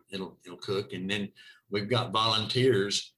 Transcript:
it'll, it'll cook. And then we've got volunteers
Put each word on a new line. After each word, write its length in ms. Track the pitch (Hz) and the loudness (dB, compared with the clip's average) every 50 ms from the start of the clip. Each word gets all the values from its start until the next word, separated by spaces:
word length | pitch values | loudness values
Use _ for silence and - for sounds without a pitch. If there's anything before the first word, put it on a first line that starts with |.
| _ _ | _ _
it'll, 260 | 98 95 95 85 - - _ | -8 -8 -8 -8 -10 -16 _
it'll 120 | 92 87 | -18 -16
cook. 360 | - - - 98 98 101 - 98 | -12 -6 -4 -2 -2 -2 -4 -8
And 160 | 90 92 95 | -8 -4 -4
then 200 | 101 104 98 95 - - - - - _ _ _ | -2 -2 -4 -6 -10 -16 -20 -20 -20 _ _ _
we've 200 | 98 104 101 104 | -4 -4 -2 0
got 220 | 123 107 - - | 0 0 0 0
volunteers 1000 | 95 110 113 113 110 110 107 101 - 127 127 131 113 98 101 101 101 - - - - | 0 0 2 2 2 0 -2 0 2 4 6 6 6 4 2 0 0 -2 -4 -6 -14